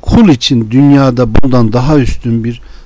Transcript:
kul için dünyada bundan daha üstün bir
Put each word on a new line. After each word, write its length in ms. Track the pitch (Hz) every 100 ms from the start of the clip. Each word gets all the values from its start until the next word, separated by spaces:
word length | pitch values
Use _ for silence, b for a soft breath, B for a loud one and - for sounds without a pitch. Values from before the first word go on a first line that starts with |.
kul 260 | - 233 208
için 420 | 127 - 123 107
dünyada 640 | 127 143 139 135 123 117
bundan 380 | 107 131 123 110
daha 260 | 120 135 147
üstün 460 | 120 - 120 117
bir 160 | 113 120 b b